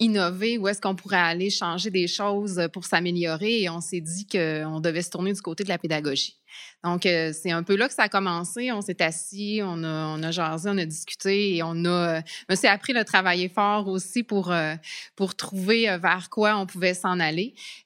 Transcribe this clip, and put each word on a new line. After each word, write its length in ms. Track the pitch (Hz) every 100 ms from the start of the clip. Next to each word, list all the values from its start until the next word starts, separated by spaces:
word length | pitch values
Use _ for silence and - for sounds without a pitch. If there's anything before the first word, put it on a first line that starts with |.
innover ? 560 | 226 208 175 185 220 233
Où 100 | 196
est-ce 140 | 208
qu'on 160 | 196 190
pourrait 200 | 196 190
aller 320 | 170 170 196
changer 400 | 196 175 175 208
des 180 | 190 170
choses 600 | - 202 202 208 180 170
pour 140 | 185 -
s'améliorer ? » 760 | 175 175 175 170 160 214 233
Et 60 | 175
on 140 | 170
s'est 180 | 170 175
dit 260 | 160 175 202
qu'on 540 | 196 160 156 156 156
devait 220 | 165 160
se 80 | 175
tourner 240 | 175 190
du 80 | 196
côté 200 | 175 160
de 60 | 196
la 100 | 175
pédagogie. 580 | 160 156 147 139 - - _ - - -
Donc, 220 | 170 175 185
euh, 260 | 170 160
c'est 180 | 156 185
un 140 | 165
peu 100 | 170 196
là 120 | 262
que 60 |
ça 100 | -
a 40 | 214
commencé. 600 | 196 190 170 175 240 254
On 100 | 214
s'est 220 | 202 175
assis, 580 | 165 165 - 202 208 214
on 180 | 196 170
a, 340 | 160 156 156 156
on 60 |
a 80 | 160
jasé, 380 | 170 160 160 196
on 80 | 196
a 60 |
discuté 720 | 160 156 - - 190 202 202 175
et 60 |
on 220 | 165 165
a, 340 | 170 175 170 160
euh, 20 | 160 - -
Monsieur 200 | 190 233
April 280 | 202 - 240
a 80 |
travaillé 440 | 214 196 185 180 180
fort 400 | 196 202 208 196
aussi 340 | 190 - 247
pour, 300 | 233 202 180
euh, 220 | 170 156 160 - - - -
pour 180 | 190
trouver, 560 | - - 196 185 226 220
euh, 80 | 180
vers 320 | 175 185 170
quoi 260 | - 208 214
on 100 | 190
pouvait 280 | 180 180
s'en 240 | 180 190 180
aller. 360 | 160 160 233 - - -